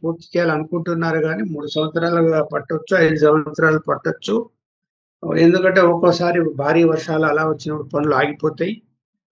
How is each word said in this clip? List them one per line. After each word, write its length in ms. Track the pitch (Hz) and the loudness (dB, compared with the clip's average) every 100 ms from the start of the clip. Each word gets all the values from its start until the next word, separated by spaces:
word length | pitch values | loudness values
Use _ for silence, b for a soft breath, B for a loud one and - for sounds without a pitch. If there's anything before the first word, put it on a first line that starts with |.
పూర్తి 340 | 165 170 - 175 | -6 -8 -6 -2
చేయాలనుకుంటున్నారు 800 | 170 151 156 175 165 165 165 160 | -2 -2 -4 -6 -4 -4 -2 -2
కానీ 240 | 156 180 | -2 -4
మూడు 240 | 202 147 147 | -6 -8 -8
సంవత్సరాలు 840 | 151 156 160 170 170 165 156 147 | -4 -2 -2 0 2 2 2 -2
పట్టొచ్చు, 440 | 147 - 156 - 185 | -4 -6 -8 -2 2
ఐదు 180 | 160 156 | 2 4
సంవత్సరాలు 640 | 151 156 151 151 160 156 | 4 4 0 0 0 0
పట్టొచ్చు. 720 | 147 143 160 - - 226 233 _ _ _ _ _ _ - 165 160 | -2 -6 -6 -8 -4 -4 -6 _ _ _ _ _ _ -12 -4 2
ఎందుకంటే 440 | 170 185 185 185 | 4 4 2 4
ఒక్కోసారి 720 | 175 170 175 170 175 175 160 | 4 4 2 2 0 0 -2
భారీ 300 | 127 143 165 | -2 0 2
వర్షాలు 420 | 165 156 - 156 156 | 4 2 -2 -2 0
అలా 240 | 151 160 | 0 -2
వచ్చినప్పుడు 380 | 151 156 151 131 | -4 -6 -8 -6
పనులు 280 | 147 151 135 | -4 0 0
ఆగిపోతాయి. 640 | 147 143 156 156 175 226 _ _ _ _ _ | 0 -2 -6 -4 -6 -8 _ _ _ _ _